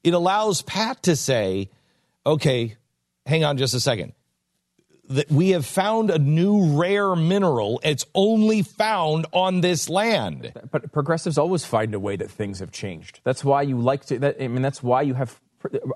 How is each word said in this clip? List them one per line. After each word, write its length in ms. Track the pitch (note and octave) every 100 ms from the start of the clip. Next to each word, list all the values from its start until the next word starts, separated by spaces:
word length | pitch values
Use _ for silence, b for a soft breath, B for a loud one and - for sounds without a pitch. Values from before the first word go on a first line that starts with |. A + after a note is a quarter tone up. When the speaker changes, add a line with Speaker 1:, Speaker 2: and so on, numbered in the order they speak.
Speaker 1:
it 100 | E3+
allows 480 | F3 F3 G3+ G#3+ F#3
Pat 420 | - - A3 C4
to 120 | F#3 D#3
say, 540 | - B2 G2 F#2+ G2 _ _ _ _ _ -
"Okay, 500 | D#3 D3+ B2+ A#2 - _ _ _ _ -
hang 200 | D#3 D3+
on 120 | C#3
just 160 | C3+
a 60 | B2+
second. 320 | C#3 A2 - - _ _ _ _ _ _ _ _ _
That 220 | C3+ -
we 200 | D3 F#3
have 140 | F3+ C3+
found 440 | - G3 A3+ A3
a 80 | D#3+
new 580 | C#3 D#3 F#3+ G#3 E3+ C#3+
rare 380 | F3 G3+ G3+ F3
mineral. 640 | D#3+ G3 F#3 B2 G#2 B2
It's 220 | D#3 C#3+ -
only 480 | F#3+ G3+ A3 G#3+ A3
found 600 | E3+ - A3 G#3 D#3 D#3 D#3+
on 300 | F3+ F#3 F#3
this 260 | F3 E3+ -
land." 640 | F3+ A3+ G3 G2+ D2 A#2+ - -
Speaker 2:
But 200 | D3+ -
progressives 460 | D3+ C#3+ E3 F#3 D3
always 260 | D#3+ F3+
find 300 | - A2+ A2
a 60 | G#2
way 160 | G2+ G2
that 120 | -
things 300 | - G#2 F#2+
have 120 | F#2+
changed. 500 | - G2+ E2 D#2+ -
That's 200 | - C3 C#3
why 160 | C#3
you 180 | C#3+ B2
like 260 | B2 C#3 -
to, 120 | B2
that, 160 | C#3+ -
I 60 | C3
mean, 120 | B2+
that's 220 | C3+ -
why 200 | A#2+ B2+
you 100 | C#3+
have 260 | B2+ B2 - _ _
pr-, 180 | - C3 B2+